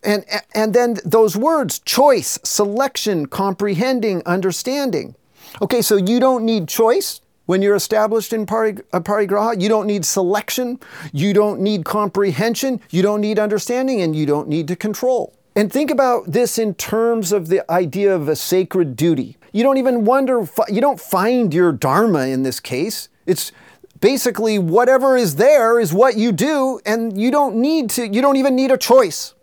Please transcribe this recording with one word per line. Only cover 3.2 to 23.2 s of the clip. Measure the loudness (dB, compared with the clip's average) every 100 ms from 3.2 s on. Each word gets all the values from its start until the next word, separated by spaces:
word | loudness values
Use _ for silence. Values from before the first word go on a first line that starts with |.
| -4
comprehending, | -4 -4 -2 -4 -2 0 0 -2 -2 -2
understanding. | -2 -2 -4 -4 -4 -2 -4 -8 -16 _ _ -20 -6
Okay, | -2 0
so | 2 2
you | 2 2
don't | 2 2
need | 0 -2 -2
choice | 0 2 2 -2 -12 _ _ -2
when | 0
you're | 2 2
established | 0 0 0 -2 -2
in | -6 -2
pari-, | -2 -2 -4 -6
uh, | -6
parigraha. | -2 -2 0 0 0 -2
You | 0
don't | 0 0
need | -4
selection. | -2 -2 0 -2 -4 -6 -6 -8 -14 -18 -10
You | -4 0
don't | 2 2 0
need | -2 -2 -2
comprehension. | -2 -2 0 -2 0 -2 -2 -4 -4 _
You | -2
don't | 0 0
need | -2 0
understanding, | 0 -2 -2 -2 -2 -2
and | -2
you | -2 0
don't | -2 -2
need | -4 -4
to | -6
control. | -6 -4 -2 -2 -4 _ _ -2
And | -2
think | -2 -2
about | 0 2 0 -2
this | -2 0 -2
in | -4
terms | -4 -4 -2 0 0 -2
of | -2 0
the | -2 0
idea | -2 -2 0 0
of | 0 -2
a | -4
sacred | 0 0 0 -2 -2 0
duty. | 0 0 -4 -12 _
You | 0
don't | 2 2
even | 2 2
wonder, | 2 2 2 0 -2
fi-, | -2 0
you | 2
don't | 0 -2
find | -4 0 2 2 2
your | 2 2
dharma | 2 0 2 2 2 0
in | -2
this | -4 -6
case. | -6 -4 -4 -6 -14 _